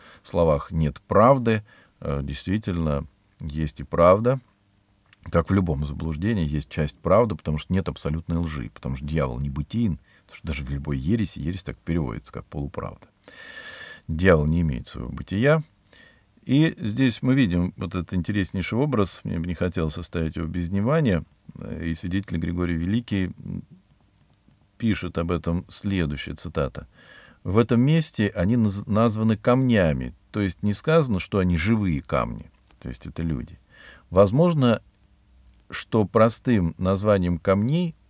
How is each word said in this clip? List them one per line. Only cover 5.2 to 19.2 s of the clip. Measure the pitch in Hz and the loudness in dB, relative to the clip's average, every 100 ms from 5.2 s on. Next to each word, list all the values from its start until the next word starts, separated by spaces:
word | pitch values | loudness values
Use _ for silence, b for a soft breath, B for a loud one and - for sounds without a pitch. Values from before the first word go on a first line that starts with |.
| - | -2
Как | 85 80 | 0 2
в | |
любом | 98 90 71 | 2 2 0
заблуждении, | 73 73 80 76 98 110 78 | -4 -4 -6 -2 -2 0 0
есть | 76 78 | -2 -4
часть | - 76 - | -4 -4 -4
правды, | 82 95 123 | 2 2 2
потому | 76 - 76 | -2 -4 -4
что | - | -2
нет | 92 90 | -2 -2
абсолютной | 76 73 78 80 85 | -6 -4 -4 -4 -4
лжи, | 85 76 55 | -4 -6 -10
потому | - 64 | -10 -8
что | 65 | -6
дьявол | 71 80 67 62 | -4 -2 -2 -2
не | 71 | -6
бытиен, | 69 73 110 117 71 b b _ | -6 -6 -2 -2 -2 b b _
потому | - | -12
что | 82 | -8
даже | 69 | -6
в | 67 | -6
любой | 69 71 69 | -6 -4 -4
ереси, | 69 117 92 - | 0 0 -2 -4
ересь | 73 95 | -6 -6
так | - - | -8 -10
переводится, | - 85 67 55 - | -4 -4 -4 -6 -12
как | - - | -14 -12
полуправда. | 73 73 - - - - _ B B B B B B B B - | -8 -8 -8 -10 -12 -20 _ B B B B B B B B -8
Дьявол | 80 92 82 73 | 2 6 6 6
не | 82 | 2
имеет | 82 62 - | 2 0 -6
своего | - 58 | -10 -10
бытия, | - - 98 131 160 151 _ b b b b b _ | -10 -6 0 2 2 0 _ b b b b b _
И | - 135 160 - | 0 2 2 0
здесь | 110 117 131 113 | -4 0 0 0
мы | 131 | 0
видим | 131 113 87 90 - | 2 2 2 0 -4
вот | 92 | -6
этот | 90 82 | -6 -4
интереснейший | 92 85 101 92 98 85 110 | -4 -2 -2 -2 -4 -4 -2
образ, | 147 120 98 - | 0 0 0 -2